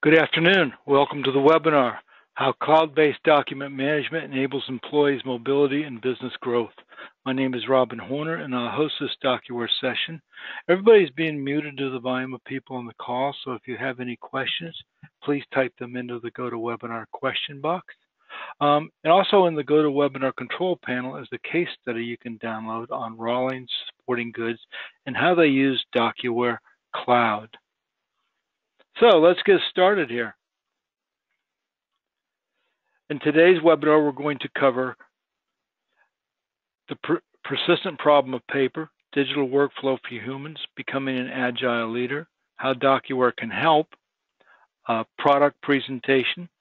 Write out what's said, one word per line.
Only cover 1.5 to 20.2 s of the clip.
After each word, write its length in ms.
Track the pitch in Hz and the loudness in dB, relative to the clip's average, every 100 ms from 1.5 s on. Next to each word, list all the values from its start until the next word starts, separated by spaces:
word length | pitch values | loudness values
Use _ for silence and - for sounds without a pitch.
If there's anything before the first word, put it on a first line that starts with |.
| 160 156 147 123 110 _ _ _ - | 4 4 2 2 -4 _ _ _ -4
How 180 | 135 123 | -4 -2
Cloud-Based 580 | - 156 160 139 151 120 - | 2 4 4 2 0 2 2
Document 500 | 151 131 135 139 139 | 2 2 -8 -10 -6
Management 580 | 139 151 131 160 139 | -2 -2 -4 -8 -8
Enables 300 | 135 135 135 120 | -4 -4 -4 -8
Employees' 560 | 127 - 147 143 135 123 | -10 -4 2 2 2 -4
Mobility 580 | 123 117 139 143 139 | -8 -2 2 2 0
and 160 | 151 120 | -6 -6
Business 320 | 127 123 127 - | -6 -6 -8 -8
Growth. 320 | 127 120 110 - _ - - _ - | -2 -2 -2 -10 _ -20 -20 _ -6
My 80 | |
name 200 | 131 131 | -2 -2
is 140 | 127 110 | -4 2
Robin 320 | 131 123 117 | 2 2 -2
Horner, 360 | 98 135 156 160 | -8 -6 -6 -6
and 200 | 147 127 | -6 -6
I'll 160 | 120 | -4
host 220 | 110 151 - | -2 -4 -4
this 100 | 139 - | -8 -4
DocuWare 460 | 135 123 - 120 117 - | -2 -2 -4 -8 -4 -4
session. 400 | 131 120 - 165 _ - - - - | -4 -4 -8 -10 _ -18 -14 -14 0
Everybody's 400 | 180 202 220 165 | 2 8 8 6
being 340 | 131 165 151 | 0 -4 -4
muted 320 | 139 143 151 139 | -2 -4 -4 -6
due 140 | 135 | -6
to 40 | |
the 60 | 127 | -4
volume 340 | 120 127 127 | -4 -4 -4
of 80 | 127 - | -10 -10
people 320 | 135 _ 131 | -12 _ -12
on 80 | 120 | -12
the 80 | |
call, 420 | - - 123 139 135 | -14 -8 -4 -4 -6
so 80 | - | -10
if 120 | 123 - | -10 -10
you 80 | 113 | -8
have 240 | 135 123 | -8 -8
any 160 | 123 120 | -10 -10
questions, 580 | - 131 131 - 165 165 - _ - _ - | -10 -8 -6 -6 -10 -16 -20 _ -20 _ -4
please 180 | 147 - | -4 -4
type 200 | - 127 _ | -2 -2 _
them 200 | 123 123 | -12 -10
into 240 | 123 120 | -8 -10
the 100 | 117 | -10
GoToWebinar 760 | - 123 117 117 113 120 117 110 | -10 -10 -6 -8 -8 -8 -10 -12
question 480 | - 135 - - 143 | -8 -6 -6 -8 -8
box. 340 | 143 180 - - _ _ _ - - - | -4 -6 -8 -20 _ _ _ -16 -16 -2
Um, 280 | 147 147 156 _ | 2 2 0 _
and 80 | 156 | 4
also 360 | 180 190 208 180 | 4 6 6 4
in 80 | 160 | 2
the 80 | 139 | 2
GoToWebinar 720 | 151 151 139 143 135 | 4 4 2 0 0